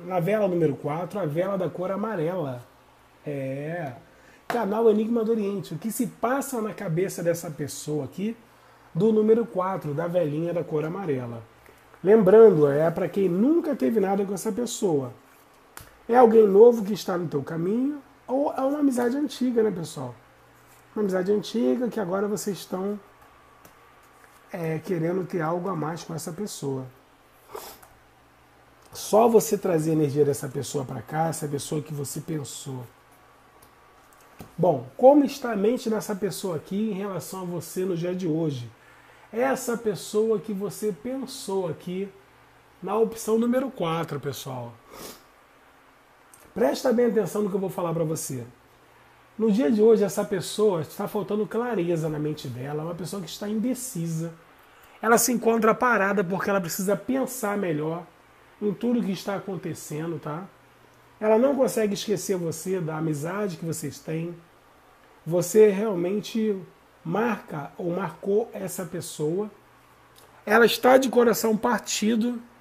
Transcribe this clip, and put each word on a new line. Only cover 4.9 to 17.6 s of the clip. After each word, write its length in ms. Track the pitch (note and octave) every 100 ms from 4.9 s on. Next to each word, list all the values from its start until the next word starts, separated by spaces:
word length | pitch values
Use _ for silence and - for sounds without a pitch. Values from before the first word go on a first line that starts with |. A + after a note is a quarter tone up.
Enigma 320 | G#3+ A3 A#3
do 80 | A3
Oriente. 420 | A3+ G3 G3+ -
O 40 | D#3+
que 120 | A3+
se 140 | - A3+
passa 560 | - A#3 C4+ C4+ A#3+
na 100 | G#3+
cabeça 520 | - G3+ D#3+ F#3 E3
dessa 260 | E3+ E3 F3
pessoa 560 | C#3+ C#3+ - - D3+ C3
aqui 320 | - G3+ A3+ - - - - -
do 180 | D#3+ G#3+
número 320 | G#3+ G#3+ A3+
quatro, 480 | A3 F#3 F#3 F#3 D3+
da 140 | C#3+ F3
velinha 480 | F3 D#3 D3+ E3+
da 100 | E3+
cor 220 | D#3 D#3 D#3
amarela? 560 | F#3 F#3+ C3 B2 A#2 A2 - - - - -
Lembrando, 640 | E3+ A3 F#3 G#3+ A3+ E3+ D3
é 240 | C#3+ D#3+
pra 180 | E3 F3+
quem 180 | G3+ F#3+
nunca 480 | F3 B3 E4+ E4 B3+
teve 240 | B3+ A3+
nada 240 | F#3+ G3
com 120 | G3 G3
essa 160 | A3+
pessoa. 600 | G3+ A#3+ - G#3 D3 B2+ A#2 - - - - - - - - -
É 80 | A#3
alguém 300 | A#3+ A3 G#3+
novo 400 | F#3+ A#3 A#3 G3
que 80 |
está 240 | G3+ - F3+
no 100 | E3+
teu 140 | D3
caminho 580 | C3 E3